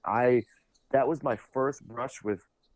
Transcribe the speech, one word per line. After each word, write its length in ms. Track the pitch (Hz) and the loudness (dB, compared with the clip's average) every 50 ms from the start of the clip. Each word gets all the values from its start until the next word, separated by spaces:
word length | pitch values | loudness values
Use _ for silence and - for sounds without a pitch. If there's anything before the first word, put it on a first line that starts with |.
| - | -4
I, 400 | 85 104 117 123 123 123 117 107 - - _ _ _ _ _ _ - | -2 0 2 4 4 4 4 2 -2 -14 _ _ _ _ _ _ 0
that 160 | - 139 135 | 2 2 2
was 160 | 147 165 143 | 2 -2 -2
my 140 | 143 135 113 | -2 -4 -4
first 500 | - - - - 131 131 139 139 - - | -4 -6 -8 -4 -2 -2 -2 -2 -6 -14
brush 380 | - 113 117 127 131 - - - | -14 -10 -10 -10 -10 -10 -8 -4
with 160 | 107 101 90 - _ _ _ _ _ _ | -4 -4 -4 -6 _ _ _ _ _ _